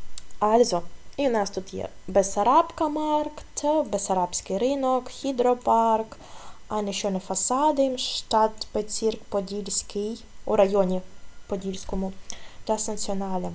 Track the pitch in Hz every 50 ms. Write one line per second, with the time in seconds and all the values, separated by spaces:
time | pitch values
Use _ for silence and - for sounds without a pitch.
0 | - - - - - - - - 208 214 220 240 247 240 180 175 170 - - -
1 | - - - - 285 269 233 214 202 196 - - 185 - 190 190 - - - -
2 | - - 185 202 185 - - 202 208 233 269 320 330 330 - - 320 302 294 302
3 | 302 302 302 302 294 302 302 - - - - - - 294 311 311 277 214 208 196
4 | - - 190 185 175 180 - - - - 190 196 233 262 285 277 262 254 262 254
5 | 254 - - - - 269 269 240 240 247 247 247 - - 226 226 226 226 220 220
6 | 220 220 - - - - - - - - - - - - 220 214 208 202 196 -
7 | - 202 190 185 - - 190 - - - 254 262 294 311 294 269 269 269 254 254
8 | - - - - - - 233 220 220 214 220 - - - - 214 214 - - -
9 | 220 220 214 - - - - 202 190 190 196 208 196 196 - - - - - 202
10 | 208 214 233 - - - - - - - 214 214 202 196 202 202 190 180 185 185
11 | - - - - - - - - - - 202 190 180 190 185 185 - - - 190
12 | 190 190 190 - - - - - - - - - - - 220 214 - - 214 208
13 | - - 202 196 196 196 190 180 180 175 170